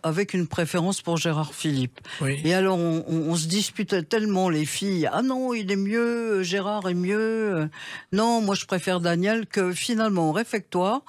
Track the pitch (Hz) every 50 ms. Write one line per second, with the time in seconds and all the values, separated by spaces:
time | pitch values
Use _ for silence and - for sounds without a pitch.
0 | - 160 156 175 208 196 - 185 175 151 - - 170 151 - 180 165 185 196 -
1 | - - 170 165 143 170 156 151 156 147 - - - 160 143 135 127 123 - -
2 | - - - - 135 135 139 143 156 156 175 185 190 190 190 175 170 170 160 165
3 | - - 165 165 160 156 165 170 156 165 175 208 196 - - - 208 - 202 185
4 | 160 - - 226 214 214 202 185 185 185 165 151 156 147 - - 190 202 190 175
5 | 151 - - 170 247 262 262 254 262 254 240 226 208 185 202 196 196 196 214 233
6 | 233 240 233 233 233 226 214 190 185 170 180 202 185 202 208 214 185 185 180 175
7 | 180 180 202 214 220 220 226 226 220 208 190 165 151 156 151 - - - - -
8 | - - - 196 220 233 233 233 220 196 196 185 - - 196 180 - 190 185 180
9 | 170 175 170 170 185 202 220 226 220 - - 208 190 180 180 160 - - 240 220
10 | 220 220 202 180 165 156 151 196 233 - - 214 185 - - 180 180 190 226 277
11 | -